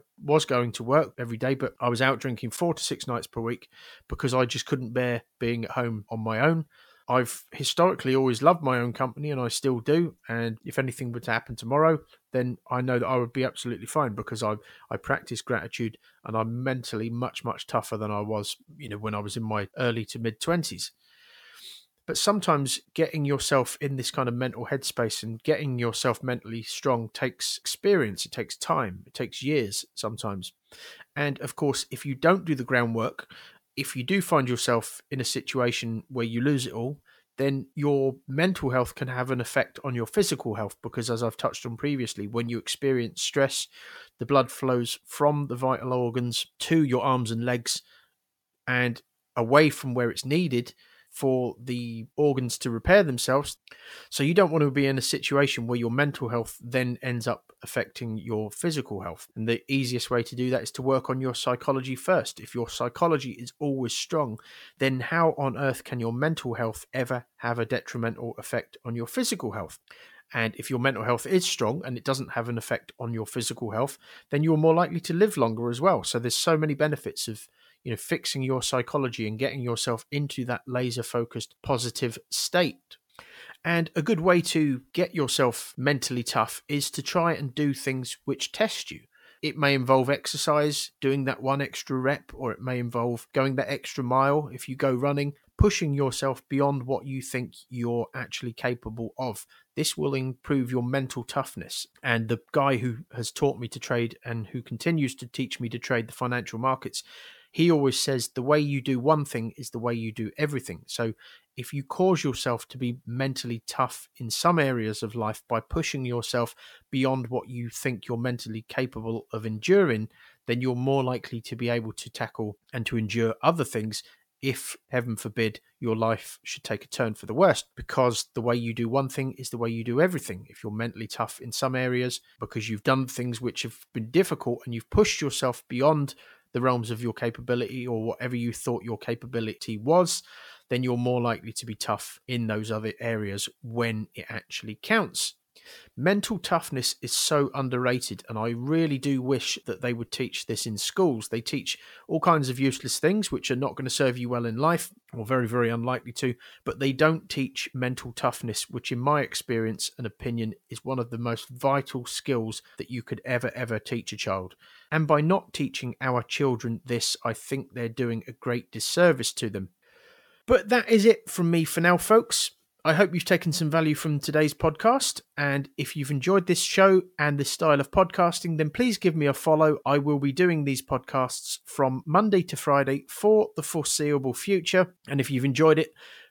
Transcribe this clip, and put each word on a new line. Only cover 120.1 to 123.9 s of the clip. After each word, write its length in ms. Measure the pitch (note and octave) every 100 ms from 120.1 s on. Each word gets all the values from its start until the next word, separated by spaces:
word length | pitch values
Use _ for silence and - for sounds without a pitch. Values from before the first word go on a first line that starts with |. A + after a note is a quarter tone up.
| _ - _ -
then 160 | A#2+
you're 140 | B2+ B2
more 280 | C3 C#3
likely 380 | B2+ B2 - A#2
to 140 | - A2+
be 140 | A#2+
able 220 | A#2+ A2+
to 160 | - -
tackle 500 | - A2+ - G#2+ - _
and 140 | B2 A2+
to 120 | A#2
endure 380 | G#2+ A2+ A2+ -
other 240 | D3 F3 B2+
things 380 | A#2 A2